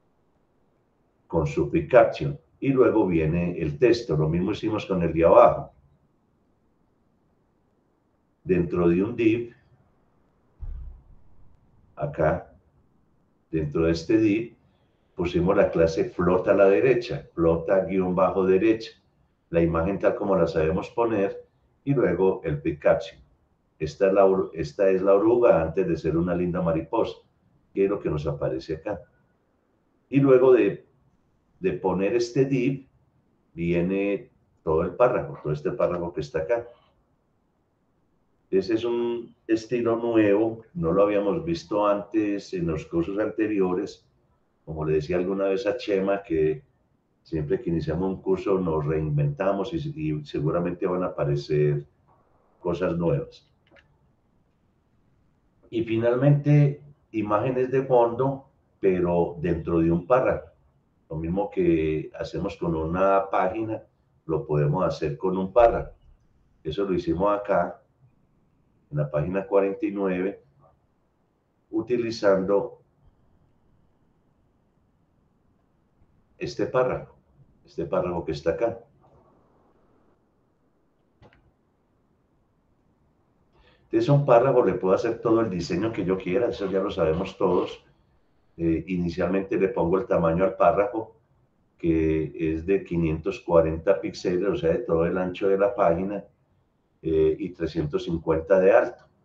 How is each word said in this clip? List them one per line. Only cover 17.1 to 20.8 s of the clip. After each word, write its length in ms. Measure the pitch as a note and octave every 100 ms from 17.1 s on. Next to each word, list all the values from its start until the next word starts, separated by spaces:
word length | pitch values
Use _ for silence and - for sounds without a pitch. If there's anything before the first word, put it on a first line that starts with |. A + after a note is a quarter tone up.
| C3+ -
flota 460 | - E2 E2 - F#2+ E2+
guión 280 | F#2+ F2+
bajo 300 | F2+ F2+ F#2+
derecha, 480 | F#2 F#2+ E3+ - - - _ _ _ _ -
la 120 | E2+
imagen 360 | E2+ E2 F2 F#2+
tal 160 | G#2
como 220 | - G2 F#2+
la 100 | G2
sabemos 440 | - - F#2